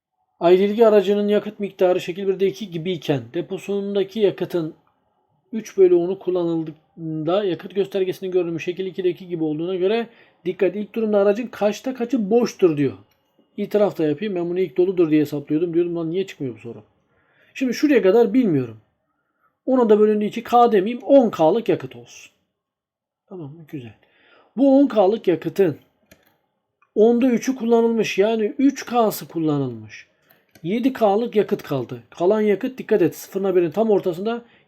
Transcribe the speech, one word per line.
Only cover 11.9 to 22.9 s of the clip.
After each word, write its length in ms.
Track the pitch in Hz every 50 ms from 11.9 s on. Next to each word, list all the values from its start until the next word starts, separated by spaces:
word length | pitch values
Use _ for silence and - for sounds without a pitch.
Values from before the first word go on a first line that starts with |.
| 254
kaçı 360 | - 240 233 - 247 208 185
boştur 460 | 220 240 233 - - - 196 170 156
diyor. 160 | 147 143 127 101 - - _ _ _ _ _ _ _ _ _ _
İtiraf 420 | - 202 - - 208 208 190 147 -
da 60 | 160
yapayım. 300 | 151 147 147 214 220 190
Ben 160 | 175 175 170
bunu 100 | 175 180
ilk 160 | 190 165 -
doludur 340 | - 180 190 190 175 175 156
diye 100 | 151 156
hesaplıyordum. 540 | 147 143 151 147 139 - 151 156 175 175 160
Diyordum, 220 | 170 175 175 170
"Lan 140 | 170 165 160
niye 160 | 165 190 190
çıkmıyor 280 | 190 - - 147 127 113
bu 40 | 107
soru?" 240 | 110 117 113 - - _ _ _ _ _ _ _ _ _ _ _ _ _ -
Şimdi 200 | - 269 254 226
şuraya 280 | - - 285 294 226 185
kadar 320 | 185 190 233 240 202 196
bilmiyorum. 420 | 262 247 202 160 135 123 113 110 110 _ _ _ _ _ _ _ _ _ _ _ _ _ _ _ _ _
Ona 220 | - 262 254 240 208
da 100 | 214 208
bölündüğü 260 | 214 214 214 208 214
iki 180 | 202 - 233 226
K 300 | - 233 240 240 233 220
demeyeyim. 320 | 196 180 220 247 240 -
On 260 | - 277 277 254 214
K'lık 380 | - - 160 156 190 233 226 -
yakıt 280 | 165 139 - 135 -
olsun. 360 | 120 120 - - - - - _ _ _ _ _ _ _ _ _ _ _ _